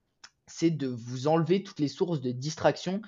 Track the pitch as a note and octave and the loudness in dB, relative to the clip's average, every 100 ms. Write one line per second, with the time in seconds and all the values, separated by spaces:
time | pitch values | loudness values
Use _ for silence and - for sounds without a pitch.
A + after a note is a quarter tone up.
0 | _ _ - _ - - E3 D3+ C3+ A#2+ | _ _ -20 _ -18 0 2 2 -2 -4
1 | A#2 B2+ C#3+ E3 D3+ G3 G3 - C#3+ - | -6 -2 2 4 4 2 0 -2 -2 0
2 | F3+ D3+ B2+ B2 C#3+ - D#3+ C#3+ F3+ G3 | 0 0 -2 -4 -6 0 2 2 -2 -4